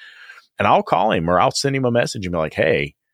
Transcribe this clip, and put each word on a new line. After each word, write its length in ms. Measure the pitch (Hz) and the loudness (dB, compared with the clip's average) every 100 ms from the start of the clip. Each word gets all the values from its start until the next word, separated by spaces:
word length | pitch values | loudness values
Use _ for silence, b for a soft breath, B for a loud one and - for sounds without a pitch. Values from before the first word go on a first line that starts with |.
| B B B B B - | B B B B B -2
And 80 | 101 | 2
I'll 160 | 170 | 2
call 300 | - 85 107 | 2 0 0
him 160 | 95 82 | 0 2
or 100 | 90 | 2
I'll 120 | - | 2
send 260 | - 139 135 | 0 -2 -2
him 80 | |
a 60 | 123 | 0
message 340 | 117 - 113 | 0 -2 -4
and 80 | 90 | -6
be 60 | 87 | -4
like, 160 | 78 | -2
"Hey, 400 | - 80 76 71 - _ | 0 2 0 -2 -10 _